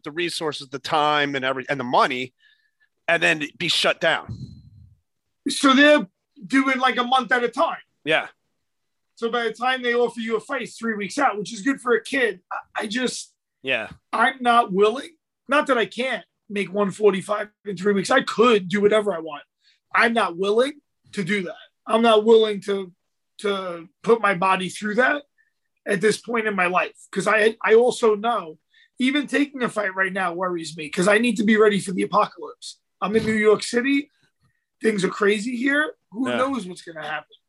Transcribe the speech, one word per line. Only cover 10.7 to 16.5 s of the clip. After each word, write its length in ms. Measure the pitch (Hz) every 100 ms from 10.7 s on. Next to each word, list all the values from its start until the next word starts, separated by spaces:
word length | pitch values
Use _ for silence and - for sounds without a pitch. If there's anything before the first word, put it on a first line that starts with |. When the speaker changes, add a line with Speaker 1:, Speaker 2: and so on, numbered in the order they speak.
| -
Speaker 2:
three 180 | 226 214
weeks 220 | 196 -
out, 200 | 254 208
which 160 | 196
is 80 | 226
good 200 | 226 277
for 120 | 247
a 80 | 226
kid. 380 | - 269 226 185 -
I, 340 | 190 - -
I 40 | 214
just, 460 | 226 247 - - _ _ _
Speaker 1:
Yeah. 280 | 131 120 104 - -
Speaker 2:
I'm 240 | 220 247 262
not 300 | 240 233 220
willing. 440 | 185 214 254 - _ _ _ -
Not 200 | 285 302
that 100 | 240
I 80 | 202
can't 400 | 208 262 214 - _
make 220 | -